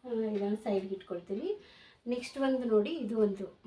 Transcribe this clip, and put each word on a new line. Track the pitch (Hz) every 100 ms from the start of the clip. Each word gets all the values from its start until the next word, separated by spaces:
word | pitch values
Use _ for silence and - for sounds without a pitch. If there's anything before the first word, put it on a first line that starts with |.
ಆ, | 254
ಇದನ್ನು | 226 220 208 202 214
ಸೈಡ್ಗೆ | 226 196 190
ಇಟ್ಕೊಳ್ತೀನಿ. | 196 - 175 175 202 349 415 - - - - 233
ನೆಕ್ಸ್ಟ್ | 247 - 277
ಒಂದು | 269 262
ನೋಡಿ, | 240 214 208
ಇದು | 330 208 220
ಒಂದು, | 208 196 190 -